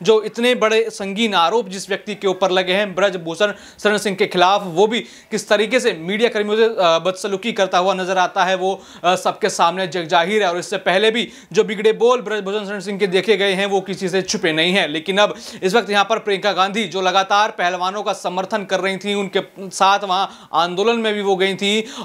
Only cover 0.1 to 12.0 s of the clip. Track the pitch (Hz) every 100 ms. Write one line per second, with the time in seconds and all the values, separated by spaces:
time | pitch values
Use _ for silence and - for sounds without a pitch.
0.1 | 220 208 233 240 233 214 220 220 208 196
1.1 | 196 233 185 165 226 190 190 185 190 214
2.1 | 196 196 185 190 185 185 190 202 175 202
3.1 | 180 160 165 208 202 - - 208 208 208
4.1 | 196 202 180 180 202 185 160 208 226 -
5.1 | - - 214 - 208 214 254 220 170 170
6.1 | 208 233 214 208 214 226 220 170 165 180
7.1 | 185 202 190 233 208 185 175 185 185 180
8.1 | 185 175 196 180 185 190 190 - - 170
9.1 | 185 190 - 196 196 170 180 185 180 156
10.1 | 175 170 214 185 175 160 190 185 185 220
11.1 | 226 190 - - 175 190 196 214 185